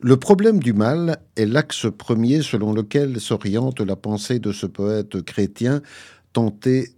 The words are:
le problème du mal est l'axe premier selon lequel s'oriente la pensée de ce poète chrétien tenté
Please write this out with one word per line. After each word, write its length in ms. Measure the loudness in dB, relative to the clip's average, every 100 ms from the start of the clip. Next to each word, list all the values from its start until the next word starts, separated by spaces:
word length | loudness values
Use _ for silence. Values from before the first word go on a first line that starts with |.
le 140 | 2 4
problème 440 | 6 4 4 2
du 120 | 2
mal 460 | 2 2 2 0 -4 -6 -2
est 100 | 0
l'axe 420 | 2 -2 -2 -4
premier 500 | -4 -2 0 2 2
selon 300 | 0 -2 -2
lequel 480 | -2 -2 0 -2 -4
s'oriente 600 | -4 -4 -2 -2 -2 -2
la 160 | -4 -4
pensée 420 | -4 -6 -2 -4
de 140 | -2
ce 120 | -6 -8
poète 560 | -4 -4 -2 -4 -6
chrétien 580 | -6 -2 -2 0 -2 -2 -4 -20 -20 -20 _
tenté 640 | -2 -2 -2 -2 -2 -2